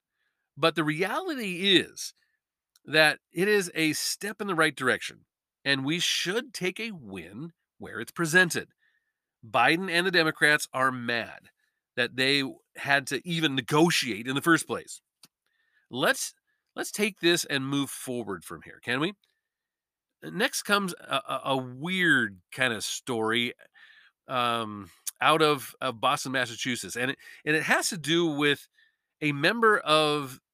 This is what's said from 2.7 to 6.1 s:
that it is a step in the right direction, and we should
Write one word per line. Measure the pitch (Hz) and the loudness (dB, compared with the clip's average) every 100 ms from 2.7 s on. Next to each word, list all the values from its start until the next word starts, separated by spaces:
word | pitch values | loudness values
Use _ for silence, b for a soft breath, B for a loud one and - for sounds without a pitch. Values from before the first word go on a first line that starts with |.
| _ | _
that | - 151 156 139 _ | -2 4 4 4 _
it | 170 196 | -2 2
is | 208 175 - | 2 0 -2
a | 156 | -2
step | 143 - - 202 214 | 0 -4 -6 -8 -8
in | 202 | -4
the | 165 | 2
right | 156 139 | 0 2
direction, | 131 104 - - _ _ _ _ | 0 0 -2 -14 _ _ _ _
and | 139 139 135 | -2 -2 0
we | 170 | -2
should | - | -2